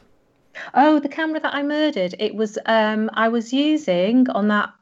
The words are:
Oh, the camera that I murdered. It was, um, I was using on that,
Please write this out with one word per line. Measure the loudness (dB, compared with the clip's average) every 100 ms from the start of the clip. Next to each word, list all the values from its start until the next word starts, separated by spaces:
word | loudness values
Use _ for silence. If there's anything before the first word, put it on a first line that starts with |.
| _ _ _ _ _ -18 -2
Oh, | 4 4 4
the | 0
camera | -4 -4 -2
that | -4
I | -4
murdered. | -2 0 0 -2 -4 -4
It | -6
was, | -4 -4 -4 0
um, | 2 2 0 -2
I | 0 0
was | 0 -2
using | 0 0 0 0 0 2 4 2
on | 2 0
that, | 0 -2 -6